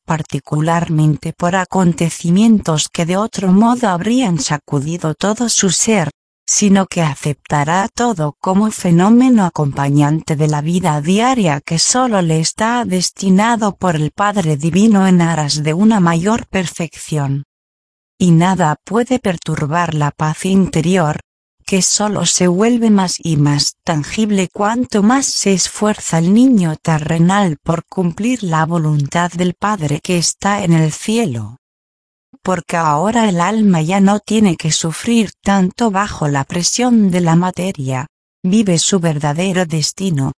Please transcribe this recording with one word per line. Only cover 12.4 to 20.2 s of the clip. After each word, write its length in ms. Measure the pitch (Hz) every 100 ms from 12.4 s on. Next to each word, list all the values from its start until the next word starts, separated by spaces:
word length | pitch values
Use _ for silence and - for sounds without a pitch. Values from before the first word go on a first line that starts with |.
| 160 - 220 240 208
destinado 880 | 185 175 - 196 190 220 233 214 -
por 200 | 185 156
el 160 | 151
Padre 460 | - 202 208 156 147
Divino 500 | 160 170 226 196 190
en 140 | 180
aras 420 | 165 160 147 147
de 100 | 151
una 260 | 160 214 220
mayor 460 | 175 170 196 233 -
perfección. 1000 | 190 170 - 165 - - 151 139 139 - _ _ _ _ _ _ -
Y 100 | 180
nada 460 | 165 180 180 156 151
puede 340 | - 220 240 254
perturbar 800 | 202 165 - 156 147 165 170 156
la 160 | 143
paz 340 | -